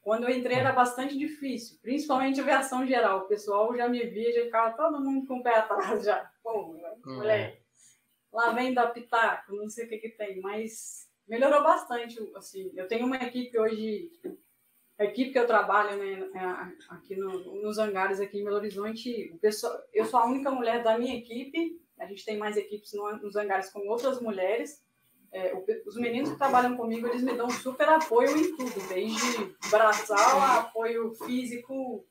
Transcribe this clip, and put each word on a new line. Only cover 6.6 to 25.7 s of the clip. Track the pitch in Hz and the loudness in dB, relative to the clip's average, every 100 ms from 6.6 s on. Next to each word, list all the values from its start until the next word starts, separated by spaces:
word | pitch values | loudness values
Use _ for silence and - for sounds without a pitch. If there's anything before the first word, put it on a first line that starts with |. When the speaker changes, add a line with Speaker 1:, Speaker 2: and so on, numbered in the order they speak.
| 165 160 165 - - | -6 -12 -14 -14 -12
Speaker 2:
Hum. | 131 | -6
Speaker 1:
moleque, | 214 214 190 - _ _ _ _ _ _ _ | 0 0 0 -10 _ _ _ _ _ _ _
lá | 226 233 | 0 2
vem | 226 254 | 2 0
dar | 247 233 | 2 0
pitaco, | 233 - 226 226 180 - | 0 -2 2 2 0 -6
não | 202 214 | -10 -10
sei | 233 233 | -10 -10
o | |
que | 220 | -10
que | 220 | -12
tem, | - 208 185 | -10 -10 -8
mas | 190 208 226 - - - - _ _ | -8 -6 -8 -10 -14 -16 -20 _ _
melhorou | 226 269 285 | 2 4 6
bastante, | 311 330 - 240 233 233 202 | 6 2 0 -6 -6 -10 -12
assim. | 156 - 196 190 | -14 -16 -12 -10
Eu | - 185 | -10 -4
tenho | 226 247 | -2 0
uma | |
equipe | 262 247 254 240 226 | -2 -4 -6 -4 0
hoje, | 220 220 220 208 170 _ 185 - _ _ _ _ _ _ | 0 0 -4 -6 -8 _ -14 -14 _ _ _ _ _ _
a | |
equipe | 208 240 262 | -2 0 0
que | 254 | 2
eu | 233 | 4
trabalho, | 220 185 202 208 202 | 4 4 2 2 -2
né, | 196 190 190 | -6 -6 -8
é, | 190 185 175 180 - - | -6 -6 -6 -10 -14 -20
aqui | 170 - | -20 -10
no, | 190 190 185 180 196 | -6 -6 -6 -8 -8
nos | 208 214 | -6 -2
hangares | 214 190 190 196 | 0 0 0 0
aqui | 196 202 | -4 -4
em | |
Belo | 208 208 | -2 -2
Horizonte, | 208 190 208 226 254 226 170 | -2 -6 -6 -6 -6 -6 -8
o | - | 0
pessoal, | 214 208 - - - | 0 2 -4 -6 -4
eu | 208 | 0
sou | 220 254 | 4 4
a | 240 | 4
única | 269 277 | 2 0
mulher | 254 233 233 | 0 0 2
da | 226 226 | 2 2
minha | 254 233 | 0 -4
equipe, | - 233 277 330 330 - _ _ | -8 -10 -8 -4 -4 -6 _ _
a | 185 | -14
gente | 202 | -10
tem | - 214 | -6 -4
mais | 208 208 | -2 -2
equipes | - 208 - | -4 -10 -10
no, | 202 208 214 | -8 -6 -6
nos | 208 196 | -4 -4
hangares | 208 190 190 | 0 -2 -2
com | 208 202 | -8 -4
outras | 233 262 247 | 0 0 0
mulheres. | 226 196 185 226 285 - _ _ _ _ _ | -4 -2 0 0 -2 -10 _ _ _ _ _
É, | 185 180 | -4 -4
o | 190 | -4
pe-, | 185 | -4